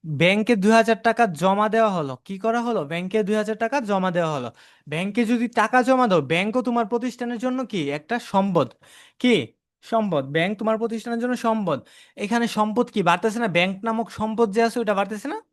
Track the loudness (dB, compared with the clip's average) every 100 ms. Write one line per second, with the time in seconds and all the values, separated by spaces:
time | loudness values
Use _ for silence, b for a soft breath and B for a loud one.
0 | -6 0 2 2 2 2 6 4 4 2
1 | 0 2 0 2 0 2 2 2 2 0
2 | -4 -8 -12 -6 -2 -2 -2 -4 -4 -6
3 | -2 -2 0 -2 -2 -4 -2 -2 0 0
4 | 0 0 0 -2 -6 b b b -10 -6
5 | -4 0 2 2 0 0 2 2 4 4
6 | 4 2 2 -2 0 -2 -2 -2 -2 -2
7 | -4 -6 -8 -4 -4 -4 -4 -4 -4 -4
8 | -4 -6 -2 0 2 2 0 _ b b
9 | b b 2 2 0 _ _ _ -2 0
10 | 2 -2 0 0 0 -2 -2 -2 -2 -6
11 | -6 -4 -2 -2 0 0 0 -4 b b
12 | b -10 -2 0 0 0 0 0 -2 0
13 | 2 2 0 -2 0 2 0 -2 -4 -4
14 | -6 -6 -4 0 0 2 0 0 -2 0
15 | -2 -6 -8 -10 _